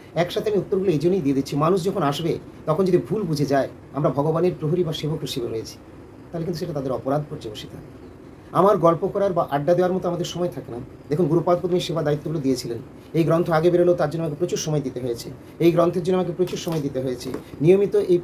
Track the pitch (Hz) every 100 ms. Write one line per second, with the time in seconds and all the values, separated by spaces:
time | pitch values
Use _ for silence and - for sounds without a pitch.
0 | - 160 170 214 202 202 - 190 190 151
1 | 175 190 139 135 131 143 156 190 180 196
2 | 143 147 160 - - - - 156 190 180
3 | - 214 180 147 135 139 117 - - 135
4 | 156 139 151 160 180 - 151 180 165 151
5 | 147 156 135 131 117 110 113 - - -
6 | - - - 165 165 160 170 147 131 120
7 | 135 147 147 147 110 104 - - - -
8 | - - - - - 147 190 202 165 160
9 | 190 202 196 170 - 143 147 175 180 185
10 | 180 165 165 170 175 135 - 117 127 -
11 | - 151 165 170 170 175 180 175 170 160
12 | 151 - 165 160 135 123 120 117 - -
13 | - 156 156 165 170 160 170 175 175 175
14 | 151 160 160 147 175 214 156 151 131 123
15 | 127 117 - - - - 165 165 170 180
16 | 170 185 175 165 175 175 - 160 139 131
17 | 131 123 131 - - - 151 196 202 208
18 | 190 175